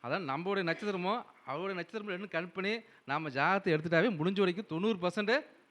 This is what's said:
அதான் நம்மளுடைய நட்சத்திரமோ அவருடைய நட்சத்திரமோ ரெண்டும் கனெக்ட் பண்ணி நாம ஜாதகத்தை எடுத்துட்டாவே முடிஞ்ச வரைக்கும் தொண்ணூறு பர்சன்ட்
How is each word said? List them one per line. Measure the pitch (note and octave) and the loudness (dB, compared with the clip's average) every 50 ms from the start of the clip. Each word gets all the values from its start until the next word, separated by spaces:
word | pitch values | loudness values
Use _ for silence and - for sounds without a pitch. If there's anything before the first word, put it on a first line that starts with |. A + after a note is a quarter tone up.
| - | -4
அதான் | A#2+ D3 F#3+ F#3 C#3 | -2 -4 -2 -2 -2
நம்மளுடைய | C3+ D3+ F3 F#3+ G3+ G3 F#3 E3 | -4 -4 -2 0 0 0 0 0
நட்சத்திரமோ | E3 - G#3+ G#3 G3 F3+ F3 F#3 A3 A#3+ - - - - - - | -2 -2 -2 -4 -2 -2 0 -2 -2 -2 -4 -10 -20 -16 -10 -8
அவருடைய | C3+ D#3 F#3 G3 G3 F3 | -6 -4 -4 -4 -4 -6
நட்சத்திரமோ | E3+ - - A3 G#3 G#3 F3+ | -6 -6 -8 -8 -6 -6 -6
ரெண்டும் | F3+ G#3 G3+ - | -6 -6 -4 -4
கனெக்ட் | E3 F3 F3 - | -4 -4 -4 -6
பண்ணி | F#3 F#3+ G3+ A3 A#3 A3 - - - _ - | -4 -2 -2 -2 -4 -6 -14 -20 -20 _ -2
நாம | C#3 D#3 D#3+ D3+ B2 | -2 -2 -2 -2 0
ஜாதகத்தை | C3+ C#3+ E3+ F#3+ G3 F#3+ F#3+ D#3 | 2 4 4 4 2 4 2 2
எடுத்துட்டாவே | D#3 D#3 E3+ E3+ D#3+ F#3 B3+ G3+ | 2 2 4 4 4 4 4 2
முடிஞ்ச | D3 D#3 F#3 G3 G3 G3 | 2 0 0 4 4 2
வரைக்கும் | F3+ E3+ F#3+ - - D#3 | 2 2 -2 -6 -6 -4
தொண்ணூறு | E3 G3 A3+ A3+ F3+ F3 | 0 0 0 0 2 0
பர்சன்ட் | F3+ - G#3+ G#3 G3 A#3+ D4 D4 - - - _ _ | 0 0 0 2 2 2 2 0 -4 -20 -20 _ _